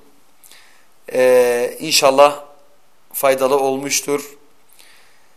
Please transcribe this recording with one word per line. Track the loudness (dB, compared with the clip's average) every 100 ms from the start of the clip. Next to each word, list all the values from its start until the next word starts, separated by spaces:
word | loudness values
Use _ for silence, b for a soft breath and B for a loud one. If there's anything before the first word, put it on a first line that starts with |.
| -20 -20 -20 _ b b b b b _ -8
Ee, | 0 4 4 2 0 -4 -6
inşallah | -4 0 2 4 4 2 -12 -20 _ _ _ _ -16
faydalı | -4 -2 0 0 0
olmuştur. | -2 -6 -6 -6 -4 -8 -8 -20 -20 -20 _ b b b b b b